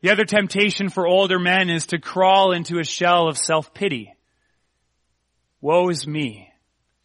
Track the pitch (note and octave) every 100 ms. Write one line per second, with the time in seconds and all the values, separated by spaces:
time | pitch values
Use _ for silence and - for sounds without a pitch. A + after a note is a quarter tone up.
0 | F3+ G3+ G#3+ G#3 G3+ G3 G#3 - G3 F3+
1 | F3 F#3 G3 F#3 F3+ F#3 F#3 E3 - E3+
2 | - - F#3+ F#3+ G3 F3 E3 E3+ D#3+ -
3 | F3 F3 E3 C#3+ - D#3+ D3+ - G3 C3+
4 | G#2 _ _ _ _ _ _ _ _ _
5 | _ _ _ _ _ _ C#3+ E3+ F3+ E3
6 | D3 D3+ C#3 G#2 G2 _ _ _ _ _